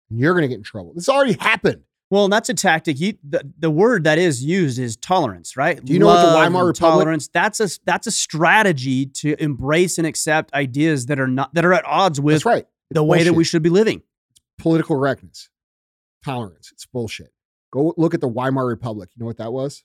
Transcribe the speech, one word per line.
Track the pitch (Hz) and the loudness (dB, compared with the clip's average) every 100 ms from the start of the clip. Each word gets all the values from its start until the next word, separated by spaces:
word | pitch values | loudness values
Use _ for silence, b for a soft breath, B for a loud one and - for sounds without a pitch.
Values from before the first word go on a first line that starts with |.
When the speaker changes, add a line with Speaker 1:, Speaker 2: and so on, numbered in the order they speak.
| _ | _
Speaker 1:
and | 113 | -2
you're | 147 | 0
gonna | 180 139 | 2 -2
get | 113 | -4
in | |
trouble. | 110 104 85 | -12 -14 -14
This | 170 180 | -6 -2
already | 269 277 | 0 2
happened. | 175 214 226 175 117 _ _ _ | 0 -2 0 -2 -4 _ _ _
Speaker 2:
Well, | 196 | 0
and | 202 | 2
that's | 202 208 | 0 -2
a | 202 | -2
tactic. | 190 160 165 135 | 0 0 -2 -4
You, | 185 - | -4 -6
the, | 147 151 139 - | -8 -8 -8 -4
the | 160 | -2
word | 151 220 220 156 | 2 2 2 2
that | 156 | 2
is | 180 120 | 2 0
used | 139 190 151 123 | -2 0 0 -2
is | 123 107 | -6 -8
tolerance, | - 185 131 90 85 127 | -2 0 0 -6 -12 -4
right? | 156 139 127 | -2 -4 -2
Speaker 1:
Do | |
you | 175 | 4
know | - | 6
what | 175 | 6
the | 170 | 6
Speaker 2:
Love | 160 170 | 4 4
Speaker 1:
Weimar | 370 | 2
Speaker 2:
and | 359 | 0
Speaker 1:
Republic | - 165 160 | 2 4 4
Speaker 2:
tolerance. | 156 160 - | 2 -2 -4
That's | 175 208 - | -2 -2 -2
a, | 208 - - | -4 -4 -4
that's | 180 233 | -4 -4
a | |
strategy | - - 151 170 202 208 143 131 131 139 | -6 -6 0 4 4 4 0 -2 -2 -4
to | - 147 151 | -6 -4 -2
embrace | 156 127 131 160 180 - | -4 -4 0 2 2 0
and | 160 | -4
accept | - 160 156 - 143 | -4 -2 -2 -2 -4
ideas | 139 131 160 147 120 | -4 0 0 0 -2
that | 139 | -4
are | 131 | -2
not, | 131 139 | -2 -2
that | 165 170 | 0 2
are | |
at | 180 - | 2 0
odds | 156 190 135 | 0 0 0
with | 147 151 | 0 2
Speaker 1:
That's | 226 | 2
right. | 185 - _ _ | 0 -2 _ _
It's | 160 | -2
Speaker 2:
the | |
way | 151 175 | 2 4
that | 170 | 4
we | 165 | 2
Speaker 1:
bullshit. | 165 | 2
Speaker 2:
should | 170 | 0
be | 165 | 2
living. | 185 220 92 - _ _ _ _ - | 2 2 -2 -10 _ _ _ _ -6
Speaker 1:
Political | 165 165 160 143 | 0 0 0 -2
correctness, | 139 120 90 - - _ _ _ _ _ _ _ 151 | -2 -4 -10 -20 -20 _ _ _ _ _ _ _ -10
tolerance. | 123 104 80 - | -8 -10 -16 -20
It's | _ - | _ -12
bullshit. | 123 113 - 80 _ _ _ _ | -10 -8 -12 -18 _ _ _ _
Go | 127 156 170 | -4 -2 0
look | 160 165 | -2 0
at | |
the | 135 | -4
Weimar | 113 131 135 127 | -4 -4 -2 -2
Republic. | 117 120 107 87 | -4 -8 -10 -14
You | 117 | -12
know | 117 | -12
what | 113 | -10
that | 113 | -10
was? | 131 139 - | -8 -8 -10